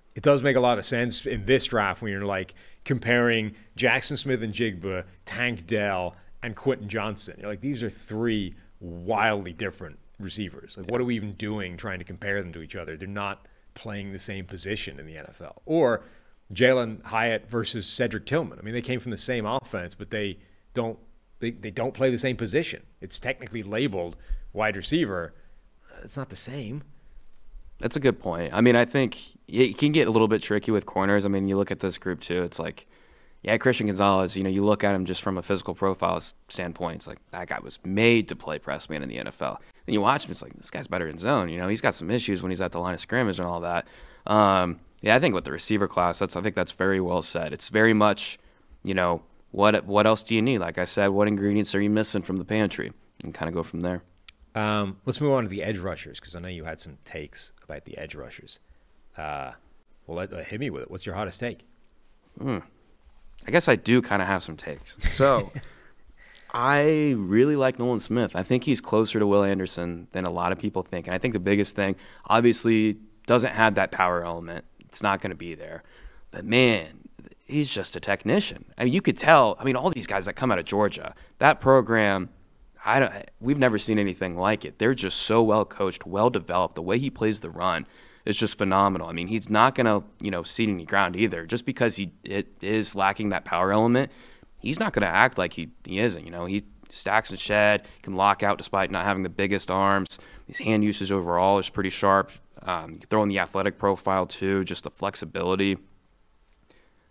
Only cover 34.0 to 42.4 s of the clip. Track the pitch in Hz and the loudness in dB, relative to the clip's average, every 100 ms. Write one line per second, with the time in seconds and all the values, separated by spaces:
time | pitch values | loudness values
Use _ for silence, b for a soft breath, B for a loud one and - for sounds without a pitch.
34 | 101 95 92 95 95 98 101 101 104 95 | 4 4 2 -2 -2 0 2 2 2 0
35 | 90 90 101 92 - 95 87 85 98 92 | -2 -4 -4 -6 -4 -4 -4 -2 -2 0
36 | 90 85 - - - - 87 80 85 76 | -2 -2 -6 -14 -14 -10 -8 -6 -8 -8
37 | - - _ 90 87 65 - - 92 98 | -14 -18 _ -12 -8 -8 -10 -12 -6 4
38 | 117 117 101 - - 76 - 71 - 76 | 6 6 2 -8 -8 -10 -6 -8 -8 -8
39 | 67 58 52 - 67 50 b b - 107 | -8 -10 -10 -8 -8 -8 b b -4 0
40 | 104 143 - - - - - - - 90 | 2 0 -2 -12 -14 -14 -12 -10 -6 -6
41 | 80 80 104 139 87 85 92 110 123 - | -6 -4 0 0 0 -4 -4 0 -2 -2
42 | 85 120 110 92 | -2 -2 -2 -4